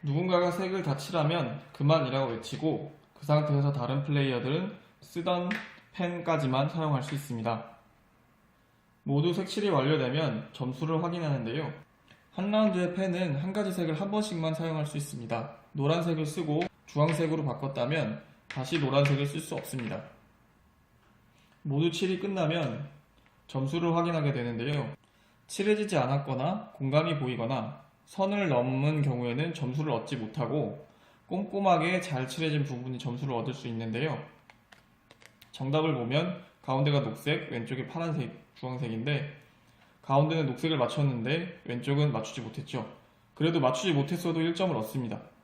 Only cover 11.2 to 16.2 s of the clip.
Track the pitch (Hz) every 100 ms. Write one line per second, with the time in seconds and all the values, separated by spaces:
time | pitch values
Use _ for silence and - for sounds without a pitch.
11.2 | 156 135 110 135 156 147 - _ _ -
12.2 | _ - 196 214 214 180 175 180 190 175
13.2 | 180 143 175 196 196 180 165 151 196 214
14.2 | 208 170 160 160 165 156 147 151 147 131
15.2 | 113 117 - - - - 139 170 170 160